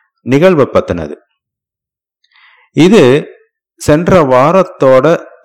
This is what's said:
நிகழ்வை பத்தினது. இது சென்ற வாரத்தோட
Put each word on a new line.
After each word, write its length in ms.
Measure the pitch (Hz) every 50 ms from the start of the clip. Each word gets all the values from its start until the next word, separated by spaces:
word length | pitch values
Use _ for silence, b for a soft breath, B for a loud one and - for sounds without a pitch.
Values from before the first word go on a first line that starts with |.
| B B B _
நிகழ்வை 480 | - 117 127 143 170 190 185 147 123 - -
பத்தினது. 420 | 95 87 - 95 85 80 73 76 - _ _ _ _ _ _ _ _ _ _ _ _ _ _ _ _ _ _ _ _ b b b b b b b b b b
இது 560 | b 139 156 185 226 208 147 123 131 156 - - - _ _ _ _ _ _ _ _
சென்ற 480 | - - - 147 156 175 180 190 180 151
வாரத்தோட 1000 | 131 127 127 131 156 175 190 175 - - - 139 135 131 131 127 156 170 - - - - _ -